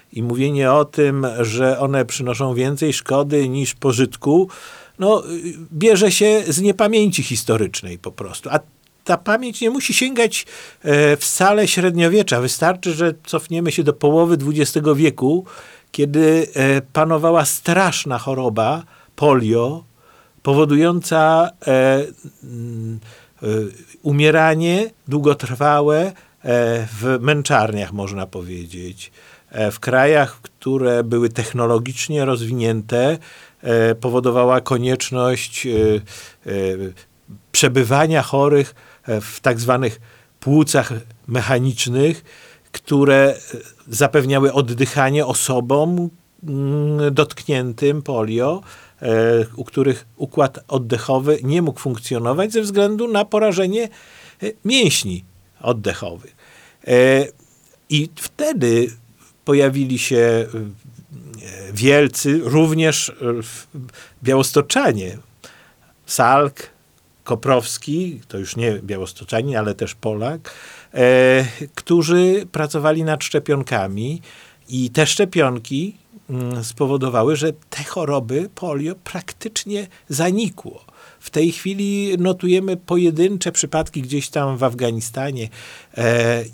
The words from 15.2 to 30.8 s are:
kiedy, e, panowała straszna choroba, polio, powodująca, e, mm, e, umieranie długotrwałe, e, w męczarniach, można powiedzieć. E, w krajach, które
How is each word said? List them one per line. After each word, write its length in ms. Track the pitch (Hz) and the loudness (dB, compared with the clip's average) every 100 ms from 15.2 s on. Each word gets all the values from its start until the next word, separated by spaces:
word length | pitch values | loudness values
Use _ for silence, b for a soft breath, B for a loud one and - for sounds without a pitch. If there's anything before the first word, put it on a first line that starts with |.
| 131 175 185 B B B B | 0 0 -4 B B B B
kiedy, 560 | - 143 151 156 160 156 | -2 0 4 4 4 2
e, 260 | 139 135 139 135 | 0 2 2 0
panowała 520 | 156 160 160 165 165 | 0 2 2 2 2
straszna 760 | 143 - - 175 185 - 143 120 | 2 -2 0 2 2 -2 -4 -6
choroba, 640 | 127 131 123 107 113 160 b b b - | -4 -2 -2 0 0 -2 b b b 0
polio, 680 | 147 135 110 117 123 165 - b b b b _ | 4 4 4 2 0 -4 -12 b b b b _
powodująca, 1080 | 143 143 147 143 170 175 - 160 156 160 175 - - | 2 4 4 4 4 2 0 2 4 4 2 -2 0
e, 380 | 131 131 135 151 - 147 - | 4 4 2 -2 -10 -20 -20
mm, 560 | 131 120 120 113 113 110 110 B B _ | -16 -12 -10 -8 -8 -10 -14 B B _
e, 40 | 110 110 104 - - - | -4 -2 -4 -10 -20 -8
umieranie 880 | 147 143 151 156 160 160 170 185 226 - - | -2 2 4 6 4 2 0 0 -2 -8 -6
długotrwałe, 960 | 147 143 135 127 123 147 147 151 151 185 | 0 2 2 -2 0 2 4 4 2 0
e, 60 | 185 b b 127 120 117 117 110 107 | -6 b b -2 0 2 -2 -4 -4
w 180 | 123 127 | -2 0
męczarniach, 720 | 135 147 139 131 107 104 90 | 0 0 2 2 2 -2 -6
można 340 | 101 98 101 92 | -8 -8 -8 -10
powiedzieć. 840 | 95 90 90 85 90 90 - - b b b _ | -10 -12 -12 -14 -14 -14 -16 -20 b b b _
E, 200 | 110 107 | -4 -4
w 100 | - | -4
krajach, 600 | - 127 143 151 135 - | 0 2 4 4 2 -4
które 640 | - _ 131 131 | -20 _ -4 0